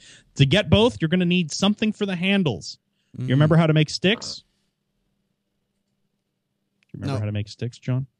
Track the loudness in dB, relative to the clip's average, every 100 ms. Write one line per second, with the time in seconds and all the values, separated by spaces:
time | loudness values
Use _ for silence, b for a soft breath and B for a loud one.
0 | b b b 0 2 2 2 4 2 0
1 | -2 0 0 0 -2 0 0 0 -2 -4
2 | -6 -4 0 2 0 -2 -10 -20 _ _
3 | _ -10 -2 2 4 4 4 4 2 0
4 | -2 -2 -6 -16 _ _ _ _ _ _
5 | _ _ _ _ _ _ _ _ _ _
6 | _ _ _ _ _ _ _ _ _ -10
7 | -6 -4 -4 -6 -8 -8 -10 -8 -4 -4
8 | -4